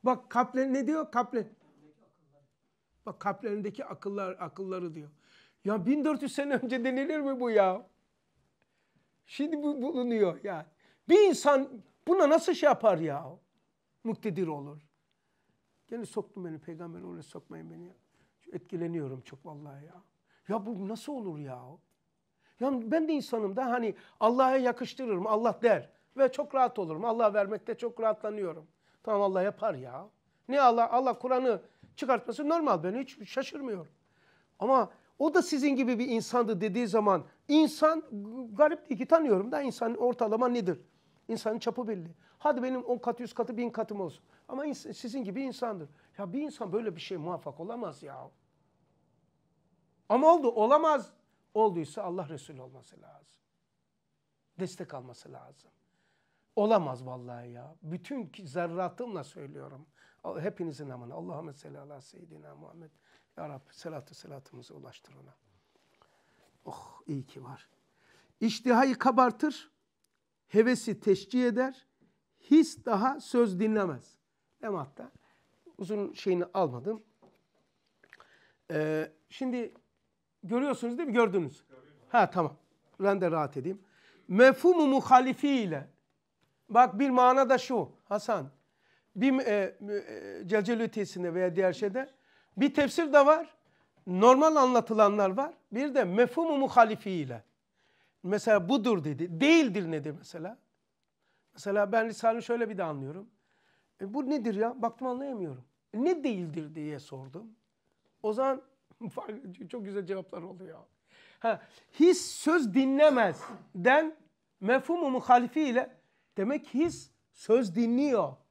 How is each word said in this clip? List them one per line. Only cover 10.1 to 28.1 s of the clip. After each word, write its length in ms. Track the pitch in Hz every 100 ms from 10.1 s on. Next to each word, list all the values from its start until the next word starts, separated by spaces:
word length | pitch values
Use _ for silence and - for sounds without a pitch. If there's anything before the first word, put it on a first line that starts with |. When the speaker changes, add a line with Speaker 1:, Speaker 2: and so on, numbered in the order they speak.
| 226 190 160
Speaker 1:
yani. 220 | 202 165 - _ _ _ -
Bir 200 | 370 403
insan 540 | 277 294 277 277 226 - _ -
buna 220 | 370 294
nasıl 240 | 320 320
şey 140 | - 294
yapar 300 | 254 220 175
ya? 420 | 156 143 147 170 _ _ _ _ _ _
Muktedir 440 | 226 208 220 175 170
olur. 340 | 147 143 151 _ _ _ _ _ _ _ _ _ _ _
Gene 180 | 233 214
soktu 400 | 220 208 196 175
beni 140 | 156
peygamber, 420 | 160 160 170 170
oraya 220 | 180 170
sokmayın 480 | 143 170 _ 160 165
beni 160 | 165 175
ya. 60 | _ _ _ _ _
Şu 120 | -
etkileniyorum 680 | 160 - 175 170 170 139 131
çok 240 | - 135 170
vallahi 400 | 147 147 139 151
ya. 180 | 185 _ _ _ _ -
Ya 180 | 214 202
bu 220 | 202 196
nasıl 260 | 226 -
olur 260 | 277 202 151
ya? 220 | 139 123 127 165 _ _ _ _ _ _ _ _
Ya 320 | 262 262 226
ben 160 | 320 320
de 60 |
insanım 420 | 302 - 226 208 196
da 100 | 254
hani 300 | 240 220 - - _
Allah'a 380 | 220 247 262 269
yakıştırırım, 680 | 247 247 247 - 254 185 214
Allah 320 | 214 233 -
der. 280 | 226 180 - _ _ 254
Ve 140 | 262
çok 240 | 254 294 269
rahat 240 | 247 240
olurum. 260 | 175 156 233
Allah 280 | 226 220
vermekte 440 | 208 196 214 208 220
çok 220 | 233 226
rahatlanıyorum. 680 | 220